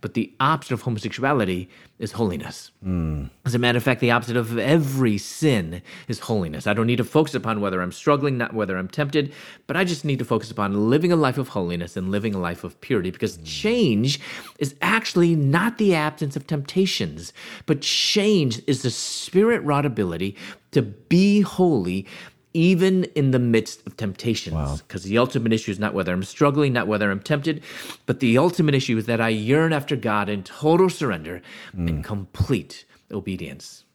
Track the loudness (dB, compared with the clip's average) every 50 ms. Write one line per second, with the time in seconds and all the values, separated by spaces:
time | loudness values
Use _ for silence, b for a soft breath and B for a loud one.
0 | -10 -4 -4 -4 -4 -4 _ _ 2 2 2 0 -2 -4 -6 -4 -2 -4 -4 -4
1 | -4 -8 -6 -2 0 0 2 2 2 0 0 -4 -4 -8 B B B B B _
2 | -10 -8 -4 -2 -2 -2 -2 -4 -8 -10 -14 -16 -18 -20 _ _ -6 -4 -2 -2
3 | 0 -2 -2 -4 -6 -8 _ _ _ -2 0 2 2 2 2 2 2 2 0 2
4 | 2 2 2 2 2 0 -2 -2 -2 0 -2 -2 2 4 4 4 4 2 0 2
5 | 2 2 2 0 -4 -8 -8 0 2 2 2 2 0 -4 -8 -10 B B B B
6 | B B -8 -8 -4 -2 0 0 0 -2 -4 -4 -2 -2 0 0 2 0 2 0
7 | 0 0 2 2 2 2 0 -4 -2 -2 -2 -2 -2 -2 -2 -2 -2 -4 -6 -4
8 | 0 0 2 2 2 -2 -2 -2 -4 -4 -2 -4 -2 -2 -2 -4 -4 -6 -4 -4
9 | -4 0 0 0 -2 -2 B B B B B B B _ -2 0 0 0 -2 -2
10 | -2 -2 -2 -2 0 0 -2 -2 -2 -4 -6 -2 -2 0 0 2 2 4 4 4
11 | 4 4 4 4 2 2 0 -2 -4 -4 -4 -4 -4 -2 -4 -4 -6 -6 -6 -6
12 | -4 -2 -2 -2 -2 -2 -4 -2 -4 -4 -6 -6 -10 -14 -14 _ -6 -2 -2 0
13 | 0 -2 -4 -4 -4 -6 -4 -6 -14 -12 -10 -4 -2 0 2 2 4 4 4 2
14 | 2 0 0 -2 B B B B B B B B -6 -6 -6 _ -2 0 0 0
15 | 0 0 2 4 4 4 4 4 4 4 4 4 2 2 0 2 2 4 4 4
16 | 2 0 -2 -4 -6 -6 -6 -8 -6 -4 -4 -4 -4 -4 0 0 0 2 0 -2
17 | -4 -4 -6 -10 -14 -14 B B B B B B B -2 -2 -2 0 -2 -2 0
18 | 0 2 2 2 4 4 4 4 4 2 -2 -2 -2 -2 -2 0 0 -4 -4 -4
19 | -8 -8 -8 -8 -10 0 2 4 4 4 4 2 2 0 0 2 2 0 0 0
20 | -2 -2 0 -2 -4 -6 -6 B B B B B B _ 0 0 0 0 -6 -16
21 | -2 _ 4 6 6 6 6 4 2 2 2 2 4 4 4 2 0 0 -2 -4
22 | -6 B B B B B B B _ _ _ 2 4 4 6 6 4 4 4 2
23 | 0 0 0 0 2 2 4 2 2 4 4 2 2 0 -10 -14 _ -18 -10 -6
24 | -6 -6 -6 -4 -2 -2 -2 -2 -4 -4 -4 -2 -2 -2 -4 -6 -8 _ -12 -10
25 | -6 0 2 2 2 2 0 -2 0 2 0 0 0 -4 -4 -2 -2 -2 -2 -2
26 | -2 0 -2 -2 -4 -6 0 2 2 4 4 4 2 2 2 0 0 0 0 0
27 | 2 0 0 -2 -2 -2 -2 -2 0 -4 -4 -4 B B B B B B B B
28 | B -4 -4 0 2 4 4 6 4 4 2 2 2 4 4 2 2 0 -2 -2
29 | 0 -2 -2 0 0 0 0 0 0 2 2 4 4 2 0 -2 -2 -2 -4 -4
30 | -2 -2 0 0 0 -2 -4 -6 -8 -12 -14 -2 2 4 4 6 4 4 2 -2
31 | -4 -4 -4 -4 -6 -10 -12 -12 B B B B B B B -4 -2 -2 -2 -2
32 | -4 -6 -8 -8 -8 -10 _ -4 0 0 0 -2 -2 -6 -18 -20 -20 b b b
33 | b _ -10 -8 -6 -6 -8 -8 -8 -12 -14 -16 -18 -20 -20 -20 _ _ _